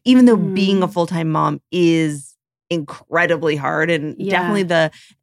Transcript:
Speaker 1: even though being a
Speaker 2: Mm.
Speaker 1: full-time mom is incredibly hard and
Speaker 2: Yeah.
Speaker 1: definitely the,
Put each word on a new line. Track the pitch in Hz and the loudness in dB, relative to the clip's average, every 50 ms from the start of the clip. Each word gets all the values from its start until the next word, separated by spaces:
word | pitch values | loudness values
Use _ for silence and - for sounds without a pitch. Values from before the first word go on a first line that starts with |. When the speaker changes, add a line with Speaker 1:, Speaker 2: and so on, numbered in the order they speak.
| - | 2
Speaker 1:
even | 247 254 254 247 | 4 6 6 6
though | 240 226 | 6 6
being | 190 175 175 190 185 190 190 196 190 180 | 4 0 -2 -2 0 0 0 2 0 0
a | - | 0
Speaker 2:
Mm. | - | -2
Speaker 1:
full-time | 175 170 165 180 165 160 160 | -2 -4 -2 -2 -4 -2 -2
mom | 156 156 156 151 151 - _ - | -2 0 0 -2 -2 -6 _ -8
is | 165 180 175 165 165 165 160 151 147 143 139 - _ _ _ _ _ _ _ - | -2 0 2 2 2 2 0 -2 -4 -8 -12 -18 _ _ _ _ _ _ _ -8
incredibly | 170 165 147 - - - - - 151 165 175 170 170 151 165 156 151 143 | -8 -6 -8 -8 -14 -20 -12 -4 -2 0 0 0 0 0 -2 -2 -2 -2
hard | 135 135 - 151 156 170 | -4 -4 -2 -2 0 0
and | 170 151 143 151 - - | -2 -2 -4 -6 -8 -8
Speaker 2:
Yeah. | 190 196 | -6 -2
Speaker 1:
definitely | 190 175 175 175 208 202 185 | -2 -2 -2 -2 -2 -2 -2
the, | 170 170 165 160 151 - - - - _ _ | 0 0 0 0 -2 -4 -10 -20 -20 _ _